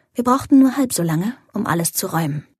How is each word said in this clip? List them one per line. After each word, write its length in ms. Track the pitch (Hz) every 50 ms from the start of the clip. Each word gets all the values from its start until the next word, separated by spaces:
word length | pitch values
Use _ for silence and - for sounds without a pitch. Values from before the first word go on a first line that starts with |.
| _ _ -
Wir 100 | 247 233
brauchten 340 | 247 254 269 - - 285 269
nur 200 | 269 262 254 285
halb 160 | 262 254 -
so 80 | 175
lange, 320 | 170 165 156 160 190 240 - - _ _
um 140 | - 202 226
alles 260 | - 160 165 165 -
zu 140 | - - 202
räumen. 400 | 185 160 165 165 143 147 147 - _ _